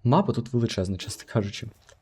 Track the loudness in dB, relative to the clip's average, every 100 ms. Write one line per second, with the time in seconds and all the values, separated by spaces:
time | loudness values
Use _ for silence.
0 | 4 4 4 0 0 0 0 0 -2 -2
1 | -6 -12 -4 -2 -2 -4 -12 -16 -20 -20